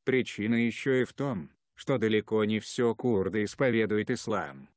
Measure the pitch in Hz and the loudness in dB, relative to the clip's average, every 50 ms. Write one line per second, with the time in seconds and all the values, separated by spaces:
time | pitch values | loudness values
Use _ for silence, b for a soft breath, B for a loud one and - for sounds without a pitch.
0 | - - 131 127 117 - - - 104 110 117 117 117 117 107 - - 139 131 127 | -2 0 0 0 0 -2 -4 -4 -2 0 0 2 0 0 -2 -4 -2 0 2 2
1 | 120 - - - 139 143 120 90 - - _ _ _ _ _ - - - 139 123 | 0 -2 -4 -6 -4 -4 -4 -4 -6 -10 _ _ _ _ _ -12 -2 -2 0 2
2 | 110 110 110 107 101 - 110 110 107 104 110 107 - - - - 120 117 110 - | 2 2 2 2 0 2 0 2 2 2 0 -2 -4 -4 -2 0 2 2 2 0
3 | - 123 113 98 95 95 90 110 104 101 - - 139 127 113 113 110 95 107 107 | 0 2 2 2 2 0 0 -2 -2 -2 -2 0 0 2 2 2 2 2 2 0
4 | 104 - 123 113 - 113 107 98 80 - - 135 - - _ | 0 0 -4 -4 -2 -4 -2 -4 -4 -6 -10 -16 -20 -20 _